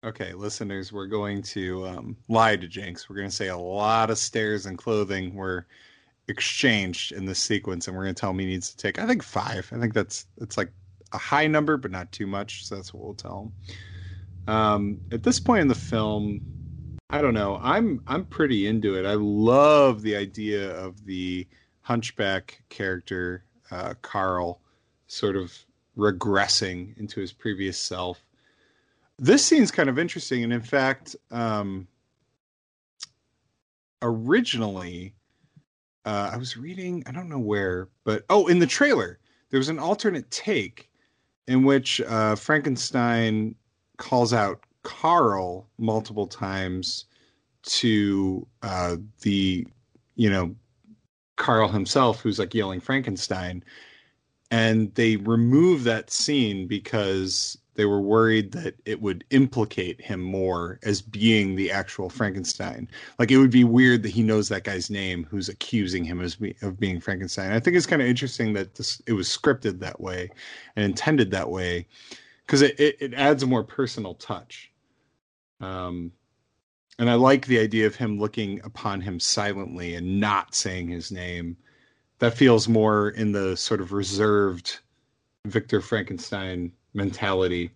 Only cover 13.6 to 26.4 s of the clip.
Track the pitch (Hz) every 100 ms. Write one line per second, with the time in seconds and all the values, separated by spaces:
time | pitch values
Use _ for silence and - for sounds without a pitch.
13.6 | - - - - - - - - - 110
14.6 | 107 104 101 101 - 120 240 247 - 233
15.6 | 147 120 - 113 107 107 104 104 - -
16.6 | - - - - _ 147 147 113 101 98
17.6 | 120 180 226 139 - 143 185 - 151 117
18.6 | 98 110 104 95 95 107 104 104 110 131
19.6 | 147 151 139 110 107 101 101 - 107 104
20.6 | 98 85 95 95 104 92 92 90 90 _
21.6 | _ _ - 120 113 - 101 95 - -
22.6 | _ - 98 92 - 92 90 90 _ _
23.6 | _ 92 - - - 104 95 90 87 87
24.6 | _ _ _ _ _ - 104 95 87 -
25.6 | _ _ _ - 104 92 104 98